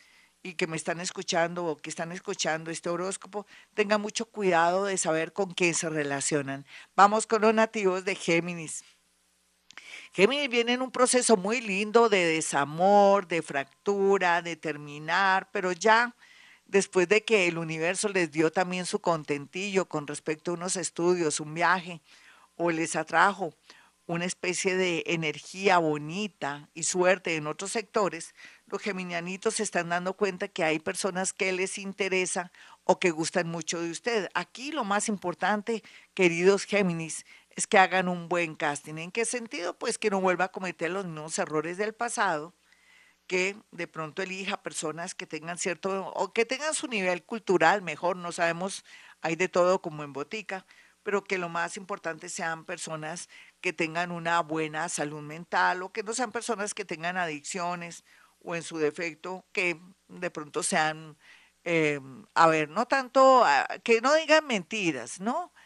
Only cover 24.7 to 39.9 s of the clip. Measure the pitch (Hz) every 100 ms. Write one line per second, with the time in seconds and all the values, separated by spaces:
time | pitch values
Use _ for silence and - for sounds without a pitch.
24.7 | 185 180 165 - 170 156 147 - 185 196
25.7 | 180 160 151 151 180 214 - 143 143 147
26.7 | 147 - 185 180 190 185 160 151 151 196
27.7 | 240 202 220 185 165 - - - - -
28.7 | 196 214 185 180 170 175 190 220 214 208
29.7 | 180 170 175 185 - 202 180 202 - 160
30.7 | 156 190 185 196 180 190 - 190 185 190
31.7 | - 196 196 190 185 180 196 180 _ -
32.7 | - - 180 185 160 160 185 170 170 170
33.7 | 170 170 160 240 226 175 - 175 - 277
34.7 | 311 202 202 202 202 180 165 185 208 202
35.7 | 226 - - _ - 180 165 185 196 -
36.7 | 202 185 165 160 - - - _ - -
37.7 | 202 185 185 180 180 170 175 165 151 156
38.7 | 143 - 156 170 233 226 247 233 294 -
39.7 | - 254